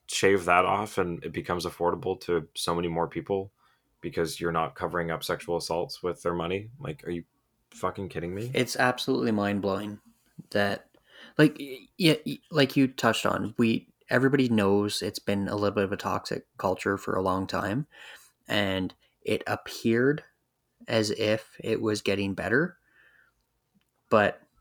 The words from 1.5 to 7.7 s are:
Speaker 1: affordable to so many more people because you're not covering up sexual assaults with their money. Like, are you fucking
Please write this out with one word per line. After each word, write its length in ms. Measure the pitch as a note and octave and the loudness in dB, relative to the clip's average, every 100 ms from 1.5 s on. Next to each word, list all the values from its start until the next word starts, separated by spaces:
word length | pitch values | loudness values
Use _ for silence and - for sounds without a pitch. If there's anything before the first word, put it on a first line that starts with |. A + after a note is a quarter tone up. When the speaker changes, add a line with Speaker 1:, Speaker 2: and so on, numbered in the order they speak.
| F2 F2 | -4 -4
Speaker 1:
affordable 540 | - F2 F2+ F#2+ F#2 | -2 0 0 -2 -4
to 280 | - E2+ D#2+ - | -2 -2 -2 -6
so 200 | - E2+ | -2 -2
many 140 | F2 | -2
more 180 | E2 E2 | -2 -2
people 460 | E2+ - G2 G2 - _ _ _ _ | -4 -4 -4 -6 -14 _ _ _ _
because 360 | E2+ F2 D#2+ - | -8 -4 -4 -2
you're 140 | F2 | -2
not 240 | E2 D#2 - | 0 -2 -2
covering 360 | F2 F2 E2 | -4 -2 -2
up 120 | D#2+ | -4
sexual 320 | - F2 - E2+ | -4 -6 -2 -4
assaults 480 | - E2+ F2 - | -2 -2 -4 -6
with 200 | F2+ E2+ | -6 -4
their 100 | F2 | -4
money. 380 | F2 E2+ F#2+ A2 B2+ | -4 -4 -4 -8 -12
Like, 300 | - D#2 - | -12 -10 -8
are 40 | |
you 120 | F2 - _ _ _ | -8 -10 _ _ _
fucking 400 | _ | _